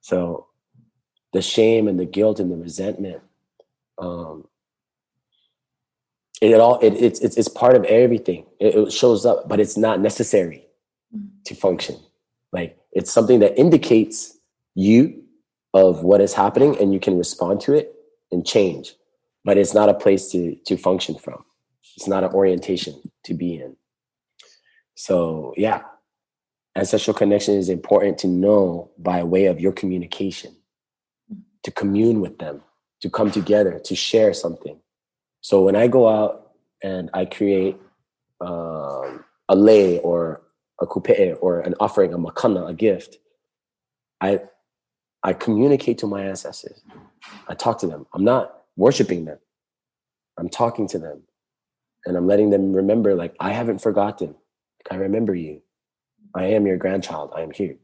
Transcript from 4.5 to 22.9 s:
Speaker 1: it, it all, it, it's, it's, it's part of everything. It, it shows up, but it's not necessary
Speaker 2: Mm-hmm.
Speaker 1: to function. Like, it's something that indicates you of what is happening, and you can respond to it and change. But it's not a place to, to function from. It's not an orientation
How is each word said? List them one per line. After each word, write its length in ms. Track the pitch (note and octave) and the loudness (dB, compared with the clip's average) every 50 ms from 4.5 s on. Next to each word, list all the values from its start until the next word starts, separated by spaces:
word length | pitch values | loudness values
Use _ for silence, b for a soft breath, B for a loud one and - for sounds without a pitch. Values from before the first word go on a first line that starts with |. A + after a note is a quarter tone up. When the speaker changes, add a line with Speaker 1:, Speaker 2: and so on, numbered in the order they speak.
| _ _ _ _ _ _ _ _ _ _ _ _ _ _ _ _ _ _ _ _ _ _ _ _ _ _ _ _ _ _ _ _ _ _ _ _ _ - | _ _ _ _ _ _ _ _ _ _ _ _ _ _ _ _ _ _ _ _ _ _ _ _ _ _ _ _ _ _ _ _ _ _ _ _ _ 2
Speaker 1:
it, 100 | - G#2+ A2+ | 4 6 8
it 80 | A2 | 8
all, 180 | A2+ A#2+ B2 A#2+ | 8 8 6 6
it, 140 | - A2 G2+ | 4 2 4
it's, 260 | G#2+ A#2+ A#2 - - | 4 0 0 0 0
it's, 160 | - G#2 - | -4 -4 -2
it's 120 | - G#2+ - | -2 -2 -2
part 280 | - - A#2+ B2 B2+ | -2 0 4 6 6
of 80 | B2 F#2+ | 6 4
everything. 640 | - G#2+ A2+ B2+ B2 A#2+ A2+ - - F2+ D#2+ - _ _ _ | 4 4 4 4 4 2 0 -2 -4 -6 -6 -10 _ _ _
It, 140 | G2 G#2+ F2+ | 0 2 2
it 180 | G#2+ G#2+ F#2 - | 2 0 0 -2
shows 320 | - - B2+ A#2 G2+ G2 | 2 2 2 2 4 2
up, 240 | A#2+ G#2+ - - - | 0 0 0 -2 -6
but 120 | G2+ G#2 | 0 0
it's 160 | G#2+ - - | 0 0 0
not 240 | G2+ A2 A2+ G#2+ F#2 | -2 0 0 0 0
necessary 600 | G2 G#2 - - A#2+ - - G#2 F#2 E2+ D#2 D2 _ _ _ _ _ _ _ _ _ _ - | 0 -2 -2 -2 -4 0 0 0 0 0 -8 -14 _ _ _ _ _ _ _ _ _ _ -16
Speaker 2:
Mm-hmm. 120 | G#3+ - - _ _ _ | -14 -14 -14 _ _ _
Speaker 1:
to 100 | - - | -18 -16
function. 420 | - - F#2+ F2+ E2+ - - - - _ _ _ _ _ _ _ _ _ _ - | -2 -2 -2 -2 -2 -6 -12 -12 -16 _ _ _ _ _ _ _ _ _ _ -10
Like, 240 | F2+ F2 E2 - _ _ _ | -8 -8 -8 -12 _ _ _
it's 220 | - F#2+ F#2 - - | -6 -6 -6 0 0
something 260 | A#2 A2+ G#2+ B2+ A#2+ | 0 4 6 6 6
that 180 | G2+ G2 - | 6 4 4
indicates 800 | - C#3+ F3 D#3+ D3 - - A#2+ A2+ G#2+ - - - - - _ _ _ _ _ _ _ _ _ | 4 4 4 4 4 4 4 2 2 2 0 -4 -12 -12 -14 _ _ _ _ _ _ _ _ _
you 480 | F#2 F#2+ G2+ G#2+ A#2 B2+ - D#2+ - - _ _ _ _ _ _ _ _ _ - | -2 2 4 6 6 6 4 0 -10 -20 _ _ _ _ _ _ _ _ _ 4
of 280 | F#2+ F#2+ F#2 F2 D#2+ F2 | 6 6 6 6 2 2
what 180 | F2+ G2+ G2+ | 4 6 6
is 140 | G2+ G2 - | 6 4 2
happening, 420 | - G2 G2+ - A#2 C3+ D3 C#3 - | 0 0 2 4 4 4 4 4 2
and 140 | G2+ G2 G2 | 0 0 0
you 60 | F#2+ | 0
can 180 | - - F#2+ | 0 0 0
respond 440 | F2+ F2 - - - F2+ E2+ G2+ G#2 | 0 0 -4 -4 -6 -2 -2 -2 -2
to 140 | - - C#3 | 0 0 0
it 200 | D3+ D3+ - - - _ _ _ _ _ _ - | 0 0 -2 -14 -20 _ _ _ _ _ _ -6
and 120 | F2+ E2 | -6 -4
change. 520 | - - A#2 G2+ F#2 D#2+ C#2 - - _ _ _ _ _ _ _ _ _ _ _ | 0 2 2 2 2 -2 -6 -14 -18 _ _ _ _ _ _ _ _ _ _ _
But 120 | G2+ G2+ | 0 2
it's 180 | G2+ G2 F#2 - | 2 2 4 4
not 140 | G#2 G#2+ G#2 | 4 4 4
a 60 | G2+ | 4
place 380 | G#2 - G#2+ G2 F#2+ - - - | 4 2 2 2 2 0 -4 -4
to, 240 | F2+ F2 E2+ E2+ - _ | -4 -4 -4 -8 -10 _
to 100 | - F#2 | -6 -6
function 380 | F2 - F#2 F#2 F#2 - - D#2+ | -2 0 -2 -2 -2 -4 -8 -10
from. 300 | - - - - - - _ _ _ _ _ _ _ _ _ _ | -12 -12 -16 -18 -18 -20 _ _ _ _ _ _ _ _ _ _
It's 120 | - - G2 | -12 -6 -4
not 160 | G2 F#2+ F#2+ | -2 -2 -2
an 80 | F#2 F#2 | 0 0
orientation 680 | G2 G2 F#2+ F#2 E2 - - F#2+ E2+ - - | 2 2 2 0 -2 -2 -6 -6 -6 -6 -10